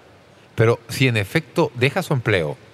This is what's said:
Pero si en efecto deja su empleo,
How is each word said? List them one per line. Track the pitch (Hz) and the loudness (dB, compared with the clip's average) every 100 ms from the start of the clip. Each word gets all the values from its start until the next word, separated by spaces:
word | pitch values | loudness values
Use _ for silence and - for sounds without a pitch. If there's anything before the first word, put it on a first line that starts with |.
| - - _ - - | -20 -20 _ -20 -8
Pero | - 113 117 - | 0 2 0 -4
si | - 131 | 0 0
en | 117 | 0
efecto | 98 165 - - 165 | -2 -4 -4 -2 -2
deja | 127 131 190 | 0 -2 -2
su | 165 | -4
empleo, | 143 117 101 76 69 - | -2 0 0 0 -6 -14